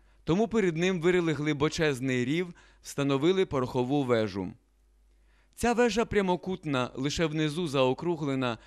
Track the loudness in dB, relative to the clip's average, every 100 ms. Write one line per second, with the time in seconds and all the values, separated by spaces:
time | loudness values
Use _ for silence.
0 | _ _ -2 0 2 2 0 2 0 2
1 | 2 2 2 0 0 0 0 2 0 0
2 | 0 0 0 -2 -4 -10 -20 _ -10 -2
3 | 0 2 2 2 0 -2 -2 -2 0 0
4 | 2 2 0 -4 -8 -10 _ _ _ _
5 | _ _ _ _ _ -4 0 2 2 2
6 | 0 0 0 0 -4 -8 -4 -2 -2 -4
7 | -4 -2 -2 0 -2 -2 -2 2 2 0
8 | -2 -4 -2 -2 -2 -6